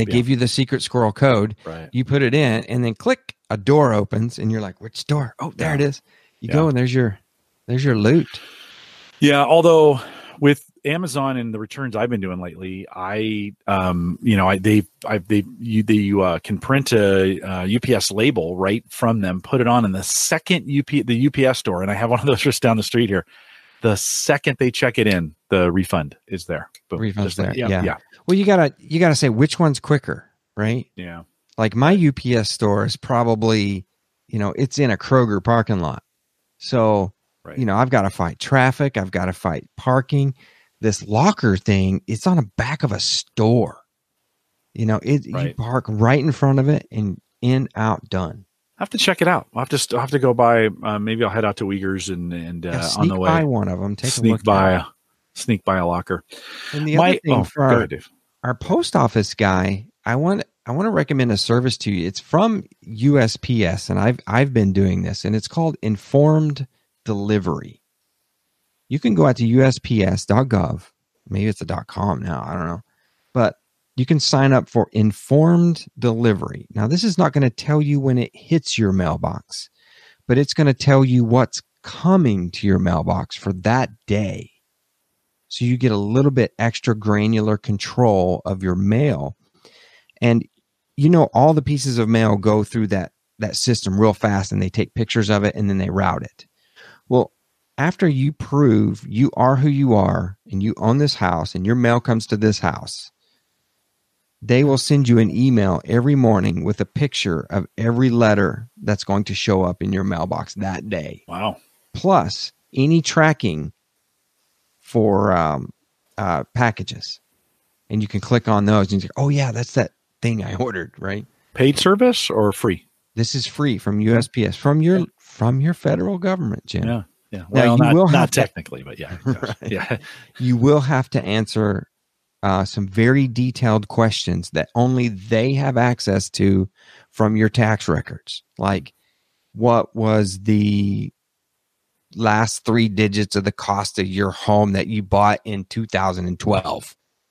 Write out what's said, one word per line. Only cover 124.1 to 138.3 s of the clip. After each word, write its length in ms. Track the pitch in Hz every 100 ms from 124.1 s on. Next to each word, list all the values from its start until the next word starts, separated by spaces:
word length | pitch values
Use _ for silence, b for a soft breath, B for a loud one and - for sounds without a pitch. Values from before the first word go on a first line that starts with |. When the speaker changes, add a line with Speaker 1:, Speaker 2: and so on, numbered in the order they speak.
| 117
Speaker 1:
S 120 | -
P 180 | - 104
S, 100 | -
from 260 | 143 151
your, 180 | 160 185
Speaker 2:
Okay. 120 | 170 _
Speaker 1:
from 420 | _ - 113 135
your 120 | 151
federal 440 | 170 - 165 185 185
government, 480 | 185 185 117 - -
Jim. 200 | - 113
Speaker 2:
Yeah. 180 | 117 92 _ _
Yeah. 80 | 98
Speaker 1:
Now, 60 | 87
Speaker 2:
Well, 280 | 123 123 120
Speaker 1:
you 60 |
Speaker 2:
not, 100 | 123 160
Speaker 1:
will 120 | 180
Speaker 2:
not 100 | 143
Speaker 1:
have 120 | 156
to 100 | -
Speaker 2:
technically, 420 | - 85 - -
but 160 | - -
yeah. 180 | - 90
Speaker 1:
<laughs> 40 | 131
Right. 300 | 120 107 - 110
Speaker 2:
Yeah. 260 | 95 - 113 B B B -
Speaker 1:
You 180 | 127 120
will 240 | 135 147
have 280 | 135 131 131
to 120 | 120
answer, 640 | 92 110 107 110 104 95 - _ _ _ _ -
uh, 220 | 98 95 98
some 220 | - 95
very 400 | 101 117 139 131
detailed 600 | 117 127 - 120 107 98
questions 640 | - 113 - - 87 -
that 180 | 78 - 120
only 320 | 127 127 120
they 460 | 95 107 110 131
have 240 | 135 139 120
access 520 | 123 120 - 98 -
to 380 | - 98 95 95 b b b b
from 240 | - 107 110
your 120 | 110
tax 380 | 120 110 107 -
records. 560 | 80 - - -